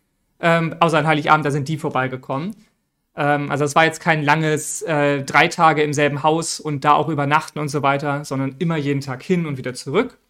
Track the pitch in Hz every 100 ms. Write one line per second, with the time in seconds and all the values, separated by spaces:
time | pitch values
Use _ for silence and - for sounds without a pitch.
0 | _ _ _ - 170 170 165 165 170 156
1 | 156 151 151 156 147 143 139 156 147 131
2 | 131 131 - 135 175 226 _ _ _ _
3 | _ - 147 147 143 135 147 165 160 160
4 | - 156 143 156 156 151 151 - - 151
5 | 143 143 135 147 165 - 160 151 151 143
6 | 147 143 156 160 160 - 156 143 147 147
7 | 151 147 143 151 - - 151 147 139 143
8 | 147 143 147 135 135 131 170 165 139 143
9 | 139 127 - 180 160 131 127 123 - 156
10 | 262 - _